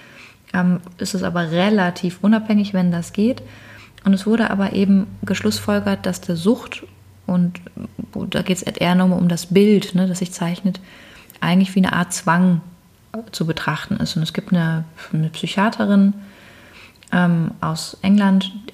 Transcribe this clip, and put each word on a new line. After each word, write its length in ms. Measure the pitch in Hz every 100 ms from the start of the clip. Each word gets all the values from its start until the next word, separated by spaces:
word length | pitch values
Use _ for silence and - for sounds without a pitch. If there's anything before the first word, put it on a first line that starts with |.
| - - - - -
ähm, 280 | 180 180 175 - -
ist 160 | 196 185
es 80 |
aber 260 | 185 175 160
relativ 720 | 170 202 214 180 175 175 -
unabhängig, 540 | 208 220 220 208 202 185
wenn 160 | 180
das 200 | 170 165
geht. 300 | - 226 - - - - - - - 196
Und 80 |
es 140 | 190 208
wurde 240 | 233 220
aber 220 | 196 196
eben 340 | - 196 196 - -
geschlussfolgert, 800 | 202 190 214 214 - 202 202 196 185
dass 160 | 180
der 140 | - 165
Sucht, 480 | 185 247 - - - - - - -
und 340 | 180 175 - - - - - -
da 300 | - - 175
geht's 180 | 180 180
eher 320 | - - 175
nochmal 240 | 180 185 180
um 100 | 175
das 180 | 170 -
Bild, 480 | 185 208 196 202 180
ne, 100 | 185
das 120 | 175
sich 120 | 180
zeichnet, 480 | - 170 175 190 185 - - - - - -
eigentlich 320 | 165 180 190
wie 60 | 190
eine 140 | 185
Art 200 | - 180
Zwang 480 | - 165 170 185 170 - - _ _ _ 220 226
zu 160 | - 165
betrachten 480 | 160 - 151 - 202
ist. 180 | 156 165
Und 60 |
es 120 | 160
gibt 200 | - -
eine, 300 | 175 165 160 160 - -
eine 180 | 160 156
Psychiaterin, 840 | - 165 196 214 226 202 202 196 202 - - - - - - - _ -
ähm, 380 | 180 175 170 160 -
aus 360 | 160 160 - -
England, 480 | 190 208 196 190 - - -